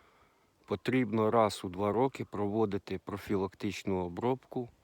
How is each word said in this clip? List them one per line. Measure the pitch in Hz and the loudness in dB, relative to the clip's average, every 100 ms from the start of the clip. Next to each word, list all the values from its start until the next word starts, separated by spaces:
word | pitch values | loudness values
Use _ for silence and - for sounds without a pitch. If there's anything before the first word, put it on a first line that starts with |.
| _ _ _ _ _ _ - | _ _ _ _ _ _ -6
потрібно | 101 - 127 113 110 110 | -4 0 2 2 2 4
раз | 117 107 - | 6 4 2
у | 98 | -8
два | 90 104 | -2 0
роки | 101 135 - 127 | 2 2 0 -8
проводити | 95 101 107 110 98 - 92 - | -4 -2 0 0 -2 -6 -8 -8
профілактичну | 98 - 98 95 - 104 90 - 92 90 | -8 -2 -2 -2 -4 -6 -6 -2 -2 -2
обробку | 87 117 131 - 127 120 _ | -2 -2 -2 -4 -8 -8 _